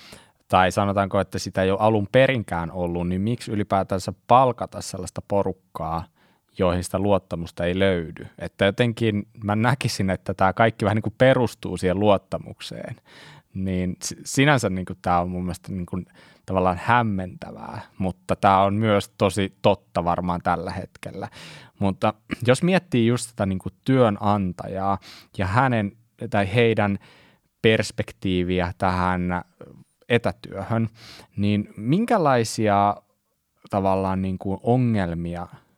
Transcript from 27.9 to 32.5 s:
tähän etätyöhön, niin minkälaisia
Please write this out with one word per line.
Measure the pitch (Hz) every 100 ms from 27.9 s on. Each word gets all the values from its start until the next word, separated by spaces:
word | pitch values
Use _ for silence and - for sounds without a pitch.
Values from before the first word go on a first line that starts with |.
| - - - 98 90 90 90 87 -
tähän | 95 90 90 92 90 90 - _ - - _ _ -
etätyöhön, | 117 104 - - 95 92 113 113 _ - - - -
niin | 101 104 104 -
minkälaisia | 110 175 233 226 151 123 110